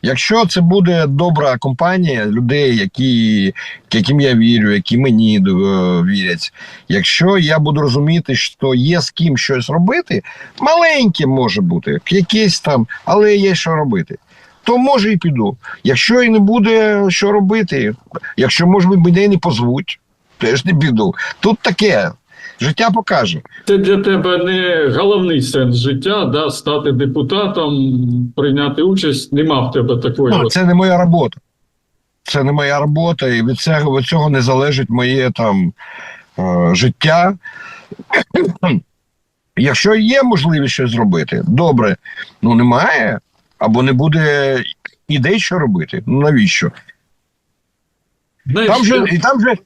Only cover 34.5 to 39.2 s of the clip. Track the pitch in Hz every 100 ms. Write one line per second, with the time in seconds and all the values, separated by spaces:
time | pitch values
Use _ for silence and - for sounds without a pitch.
34.5 | 131 143 135 135 120 123 135 127 - 113
35.5 | 98 90 - - - - - _ - 92
36.5 | 90 87 90 127 - 156 160 180 196 -
37.5 | - - - - - - - - - -
38.5 | 175 180 120 - _ _ _